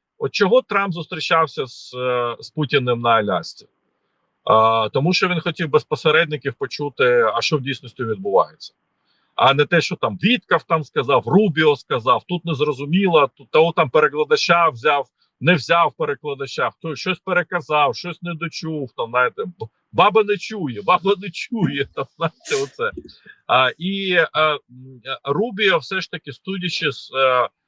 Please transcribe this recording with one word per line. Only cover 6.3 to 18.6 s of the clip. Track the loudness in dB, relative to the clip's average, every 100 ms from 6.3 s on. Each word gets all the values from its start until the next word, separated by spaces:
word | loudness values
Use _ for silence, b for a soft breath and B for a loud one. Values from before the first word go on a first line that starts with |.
| -4 -8
почути, | -8 -10 -8 -8 0 2 4 2
а | 0
що | -2 -2
в |
дійсності | -4 -10 -12 -8
відбувається. | -6 -6 0 2 0 _ -20 _ _ _ _ _ _ 0
А | 2
не | 2
те, | 2 2
що | 0 -2
там | -4 0
Вітков | 0 0 0 -2
там | 0 -4
сказав, | -2 -4 0 0 4
Рубіо | 4 4 2 2 2
сказав, | -2 -2 2 0 0
тут | -6
не | -4
зрозуміло, | -2 -2 -4 -2 0 4 4 2 -2
тут | 0
того | 2 4
там | 2 2
перекладача | 2 2 2 0 0 2 2 2
взяв, | 2 0 0 -2 _ _ _
не | 2
взяв | 2 2 2 2 0
перекладача, | -6 -4 -8 -8 -8 -4 -4
хто | -4 -10 -6
щось | -6 -6
переказав, | -2 -2 -2 -6 -2 0 0 -2
щось | -10 -10
не | -10
дочув, | -8 -8 -8